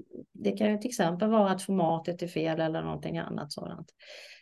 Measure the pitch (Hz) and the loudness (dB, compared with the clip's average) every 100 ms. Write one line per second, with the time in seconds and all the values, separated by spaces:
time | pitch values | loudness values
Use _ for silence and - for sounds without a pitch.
0 | - - - - 202 202 214 208 254 - | -12 -16 -16 -2 -2 2 2 2 -2 0
1 | 170 175 220 220 196 185 - 190 160 160 | 2 2 4 6 6 2 0 2 4 2
2 | 170 175 175 156 160 160 160 160 160 151 | -2 -4 -4 -2 0 0 0 0 -4 -6
3 | 160 165 - - 151 - 170 170 170 _ | -4 -4 -4 -6 -8 -8 -10 -10 -14 _
4 | - - - - | -20 -18 -18 -20